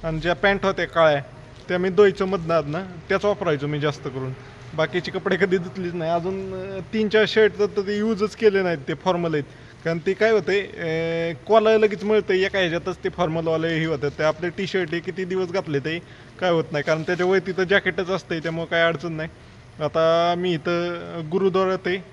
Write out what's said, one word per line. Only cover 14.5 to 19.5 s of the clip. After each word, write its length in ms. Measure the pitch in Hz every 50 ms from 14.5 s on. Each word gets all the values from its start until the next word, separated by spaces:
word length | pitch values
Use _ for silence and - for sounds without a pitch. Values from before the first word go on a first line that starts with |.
| 165 - 196
शर्ट 220 | 165 - 190 180 156
हे 100 | 170 175
किती 260 | 160 185 165 175 185
दिवस 260 | 175 190 185 185 170
घातले 280 | 170 196 - 160 147 143
ते 200 | 127 151 160 170 - - - - - - - -
काय 120 | 185 180
होत 120 | 170 165 156 160
नाही, 120 | 165 147 143
कारण 180 | 165 156 160
त्याच्या 240 | 156 139 180 165 180
वरती 260 | 180 190 190 165 196
तर 120 | 180 175 190
जॅकेटच 460 | 175 196 196 - 185 165 190 185 170
असतंय, 300 | 190 170 - - 180 160
त्यामुळं 260 | 147 165 160 165 165
काय 160 | - 170 165
अडचण 300 | 165 165 165 147 170 170
नाही. 180 | 160 156 156 160 - - - -